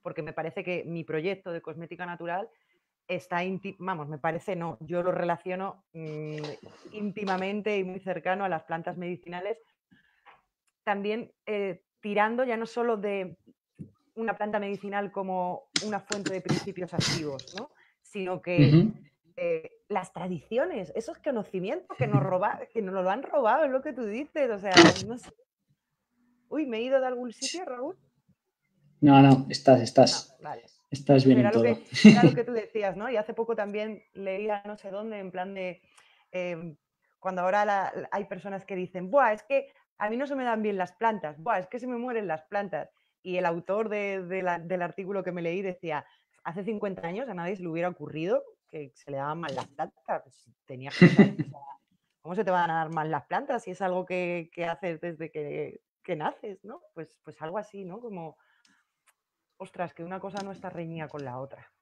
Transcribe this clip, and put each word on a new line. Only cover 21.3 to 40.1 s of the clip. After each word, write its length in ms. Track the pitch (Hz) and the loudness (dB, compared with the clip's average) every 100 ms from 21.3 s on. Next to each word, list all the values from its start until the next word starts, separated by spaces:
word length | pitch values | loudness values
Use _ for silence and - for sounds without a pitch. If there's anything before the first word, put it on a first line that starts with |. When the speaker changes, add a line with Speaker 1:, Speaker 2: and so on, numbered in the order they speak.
| 233 - 190 185 330 - - | -4 -4 -6 -4 -6 -8 -4
Speaker 1:
que 100 | 233 | 0
nos 140 | 208 | 2
Speaker 2:
<laughs> 0 | |
Speaker 1:
roba-, 380 | - 180 208 - 254 | 2 0 0 -4 -6
que 80 | 233 | -6
nos 120 | 190 | -4
lo 160 | 190 185 | -2 0
han 140 | 214 | -2
robado, 420 | 320 277 220 262 294 | -2 2 4 4 2
es 60 | |
lo 100 | 262 | 0
que 120 | 302 | -4
tú 120 | 247 220 | -6 -6
dices, 440 | 220 302 320 269 | -6 -6 -2 -2
o 80 | 202 | -2
sea, 380 | 196 180 - - | 4 8 8 6
no 180 | 196 240 | -6 -10
sé. 140 | - - _ _ _ _ _ _ _ _ _ _ _ | -14 -20 _ _ _ _ _ _ _ _ _ _ _
Uy, 160 | 294 285 | -6 -4
¿me 120 | 220 | -4
he 20 | |
ido 180 | 247 269 | 2 2
de 80 | 254 | 2
algún 240 | 247 247 | -2 -8
sitio, 320 | - 262 339 359 | -8 -8 -6 -8
Raúl? 320 | 247 285 381 _ _ _ _ _ _ _ _ _ _ | -6 -8 -10 _ _ _ _ _ _ _ _ _ _
Speaker 2:
No, 200 | 147 139 | 10 12
no, 240 | 139 135 - | 12 10 6
estás, 320 | - - 127 | 2 8 8
estás, 300 | 113 - 120 - - | 8 6 6 6 -8
Speaker 1:
Ah, 60 | - | -16
vale. 220 | 151 135 - _ _ | -12 -12 -16 _ _
Speaker 2:
estás 340 | 135 - 135 131 | -8 6 8 10
bien 140 | 127 | 8
Speaker 1:
Era 100 | 123 | 8
Speaker 2:
en 60 | 117 | 6
Speaker 1:
lo 40 | |
Speaker 2:
todo. 40 | |
Speaker 1:
que, 200 | 117 110 - - 214 | 4 2 -4 12 12
era 160 | 214 | 12
lo 100 | 160 | 8
Speaker 2:
<laughs> 0 | |
Speaker 1:
que 100 | - | 6
tú 80 | 240 | -2
decías, 440 | 233 208 220 196 180 | -4 -4 -2 -2 -2
¿no? 120 | 233 | -2
Y 80 | 220 | -2
hace 160 | 214 | -2
poco 220 | 226 226 220 | -4 -4 -2
también 480 | 208 208 214 208 _ | -4 -4 -6 -8 _
leía 480 | - 190 190 214 208 202 | -10 -6 -4 -4 -4 -6
no 120 | 214 | -14
sé 120 | 202 | -10
dónde, 280 | 196 220 208 | -8 -8 -8
en 120 | 190 | -10
plan 220 | 180 190 | -8 -8
de, 280 | 196 180 175 _ - _ _ _ | -8 -10 -10 _ -20 _ _ _
em, 460 | 180 180 165 170 151 _ _ _ _ | -8 -6 -8 -10 -16 _ _ _ _
cuando 220 | 190 185 | -6 -2
ahora 240 | 180 202 208 | 2 2 2
la, 260 | 202 180 - | 0 -2 -6
la, 140 | - | -6
hay 140 | 202 190 | -6 -6
personas 400 | 190 202 196 - | -10 -10 -10 -8
que 100 | 190 | -6
dicen, 340 | 180 180 185 | -6 -8 0
"Buah, 220 | 277 240 | 4 4
es 100 | 214 | 0
que 240 | - 277 269 _ _ _ | 0 -2 -2 _ _ _
a 120 | |
mí 80 | 208 | -4